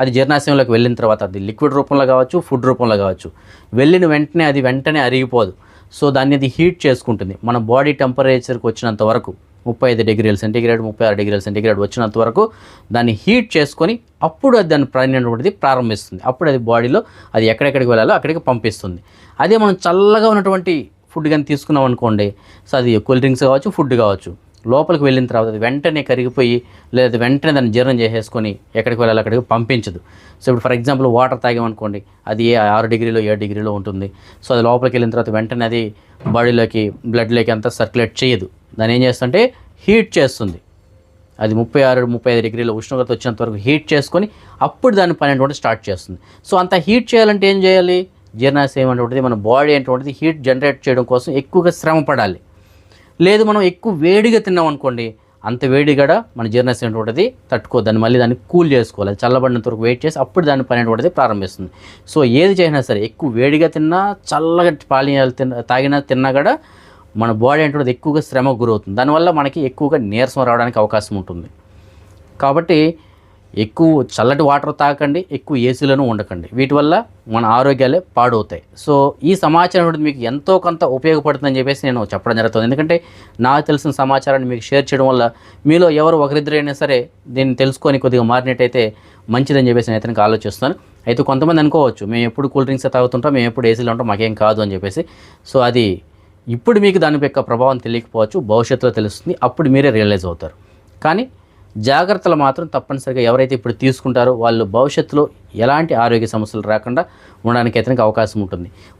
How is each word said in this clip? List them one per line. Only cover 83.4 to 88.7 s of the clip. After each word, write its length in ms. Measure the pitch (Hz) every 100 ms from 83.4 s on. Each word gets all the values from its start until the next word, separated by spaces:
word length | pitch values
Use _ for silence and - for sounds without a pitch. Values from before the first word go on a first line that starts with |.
నాకు 260 | 123 143 151
తెలిసిన 240 | 147 151
సమాచారాన్ని 580 | 131 135 135 143 135 127
మీకు 140 | 120
షేర్ 220 | - 139 131
చేయడం 120 | 135 131
వల్ల 220 | 127 117 - - - 143
మీలో 240 | 165 175
ఎవరు 260 | 151 156 165
ఒకరిద్దరైనా 560 | 143 147 147 151 147
సరే 360 | 139 147 127 139 _ -
దీన్ని 260 | 127 135
తెలుసుకొని 440 | 127 135 131 151 135
కొద్దిగా 240 | 131 123
మారినట్టయితే 720 | 117 123 123 123 123